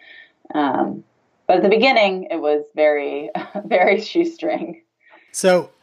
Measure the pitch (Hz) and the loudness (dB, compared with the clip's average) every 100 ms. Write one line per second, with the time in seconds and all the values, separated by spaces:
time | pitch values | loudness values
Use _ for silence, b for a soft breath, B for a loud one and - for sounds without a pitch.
0 | B B B B - 151 139 - - - | B B B B -8 -4 -2 0 -2 -6
1 | _ _ _ _ - 180 196 214 262 247 | _ _ _ _ 0 2 4 4 4 4
2 | 202 185 170 165 147 151 147 151 151 147 | 2 -2 -6 -4 0 -2 -2 0 2 2
3 | 143 143 151 180 - 208 185 185 226 202 | -2 -6 -8 -10 -10 -12 -2 2 2 0
4 | - 170 170 - 160 - - - _ _ | -2 -2 -2 -4 -6 -6 -8 -14 _ _
5 | b b b - 190 180 143 _ | b b b -2 2 2 0 _